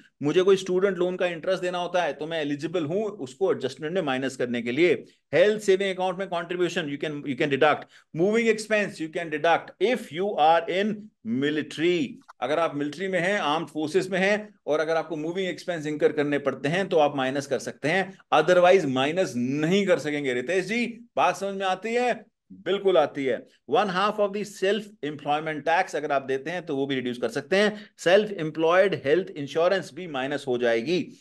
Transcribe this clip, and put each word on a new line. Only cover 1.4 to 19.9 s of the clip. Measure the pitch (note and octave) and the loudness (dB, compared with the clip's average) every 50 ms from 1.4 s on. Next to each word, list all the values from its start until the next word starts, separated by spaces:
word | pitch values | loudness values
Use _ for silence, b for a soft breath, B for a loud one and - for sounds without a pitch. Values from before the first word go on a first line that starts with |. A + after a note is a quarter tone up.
| - F3+ F#3+ E3+ | -4 -2 -2 -2
देना | E3+ F3+ F3+ | -2 -4 -4
होता | F3+ F3 E3+ F3 F3+ F3 | -4 -4 -2 0 0 0
है | D3 C3+ | 0 -2
तो | - D3+ | -4 -6
मैं | D#3+ E3 D#3+ | -6 -4 -4
एलिजिबल | D3+ C#3+ D3 C#3 D3+ E3+ E3 F3+ D#3+ | -2 -2 -4 -4 -4 -4 -2 -2 -2
हूं | C#3+ F3 G3+ A3 | -2 -2 -4 -4
उसको | G3+ G#3 G#3 C#3+ C3+ - - F#3+ F3+ | -4 -6 -8 -10 -12 -4 -2 0 0
एडजस्टमेंट | D3 B2 B2+ B2 - - D3+ D3+ F3 | 0 0 -2 -6 -6 -8 -8 -4 -4
में | F#3+ | -2
माइनस | E3+ C#3+ C3 B2+ C3 B2+ - | 0 0 -2 -2 -2 -4 -4
करने | - C3 A#2+ A#2+ A#2+ | -4 -4 -4 -4 -4
के | A2+ A#2+ | -4 -2
लिए। | B2 C#3+ F3 F3 C3 - B B B B _ _ - | 0 2 4 4 2 0 B B B B _ _ 2
हेल्थ | D#3 F#3 G#3 G#3+ G#3+ G#3+ | 4 4 4 4 2 2
सेविंग | G3 F#3+ F#3 G3+ G3 F#3 | 2 2 2 2 -2 -2
अकाउंट | F3+ F#3 F#3+ F3+ F3 | -2 -4 -4 -4 -4
में | G3 F#3+ | -6 -6
contribution | F3 E3+ E3 E3 F3+ F3+ F3+ E3 - F#3 E3 C#3+ | -6 -6 -4 -4 -2 -2 -2 0 0 -4 -4 -4
you | C#3+ C3+ E3+ | -6 -6 -6
can, | D#3 D3 D3 D3 | -6 -6 -6 -6
you | D3 C3 B2 | -6 -2 -2
can | D#3+ D3+ C#3 | 0 0 2
deduct, | C3 D3+ D3+ C#3+ - - b b b b _ - | 4 4 4 4 2 -2 b b b b _ -2
moving | D#3 F3 G3+ G#3+ A#3 A#3 A3+ G#3+ | 0 2 2 2 4 2 2 2
expense | A3 G#3+ - G#3+ G#3 G3+ - - - | 0 -2 0 0 0 0 -2 -4 -8
you | D#3+ D#3+ - | -8 -8 -6
can | F3+ E3+ D#3+ | -8 -6 -6
deduct | D3 D3 D3+ E3+ D#3+ C#3+ - - - - | -4 0 2 2 2 2 0 -6 -4 -2
if | F3+ A3 B3+ - A3+ - | 0 0 0 -2 -4 -8
you | C3+ E3 G3 G#3 G#3 D#3+ D3 | -6 -4 -4 -2 0 4 4
are | D#3+ E3 E3+ E3+ D#3 | 6 6 4 2 0
in | E3 F#3 G3+ A3 A3 G#3 - - _ _ - A2 A#2 C3 C#3 | -2 -2 0 -2 -4 -6 -10 -16 _ _ -6 -4 -2 0 0
military। | D3 D3+ D3+ C#3+ - - C#3+ D#3+ F3 F3+ E3+ C#3 F#2 - - _ - - - | 0 0 -2 -4 -6 -4 0 0 2 2 2 -2 -4 -6 -12 _ -20 -8 -6
अगर | A#2+ C3 D3+ E3 | -4 -2 0 0
आप | E3 D#3 C#3+ | 0 0 -2
मिलिट्री | C#3+ D3 D3+ D3+ D#3+ G3 | -4 -6 -6 -6 -6 -6
में | F#3+ F#3 F3 | -4 -2 0
हैं, | E3 F#3+ G#3 G#3 | 0 0 0 0
आर्म्ड | E3 C#3+ D3 E3 E3 - | 0 0 -2 -2 -4 -6
फोर्सेस | - D3+ D#3 D3 D#3+ F#3+ E3+ F#3 | -6 -6 -4 0 0 0 0 0
में | G3 F3+ | 0 0
हैं | F#3+ G3 G#3+ G#3 G#3 - - _ _ | 2 2 2 0 -2 -8 -16 _ _
और | - D3 D#3 | -2 0 0
अगर | D#3 D#3 E3 | 0 0 0
आपको | D#3+ D#3 - E3+ | -2 -2 -4 -6
मूविंग | D3+ D3+ E3 E3+ G3 F#3+ | -6 -6 -4 -4 -4 -4
एक्सपेंस | F3+ D#3 C#3 - F#3 F3 E3 D3 | -4 -4 -6 -6 -6 -6 -6 -4
इंकर | D3+ D3+ D3+ E3 D#3 | -6 0 2 2 2
करने | D3+ D3 C#3+ D3 C#3+ C#3 | 2 2 0 0 0 0
पड़ते | C#3 C#3 A#2+ - - C#3 | 0 -2 -2 -2 -2 0
हैं | E3 F#3+ G3 E3 | 0 0 0 2
तो | F#3 | 4
आप | D#3+ D3 C#3+ C#3+ | 4 4 4 2
माइनस | C#3 C3 C3 C3+ C#3+ C3 | 0 -2 0 -2 -4 -2
कर | - C3+ A2+ | -2 -4 -4
सकते | - B2 - - - D3 | -4 -8 -8 -4 -2 0
हैं, | E3+ F#3+ F#3 F#3+ - - _ _ C3+ | 0 0 0 -2 -8 -16 _ _ 4
otherwise | D3 D#3 E3 F3+ F3+ F3 F3+ F#3+ F#3+ D#3+ C#3 B2+ | 4 6 6 6 8 8 8 8 6 4 2 0
माइनस | B2+ C3+ D3 D#3+ F#3 F#3+ D3 A#2+ | 0 0 2 2 0 -2 0 -2
नहीं | B2 A#2+ B2+ C#3 D3+ D3+ E3 F#3 G3+ G3+ | -2 -2 -2 0 0 0 2 2 2 4
कर | F3+ | 2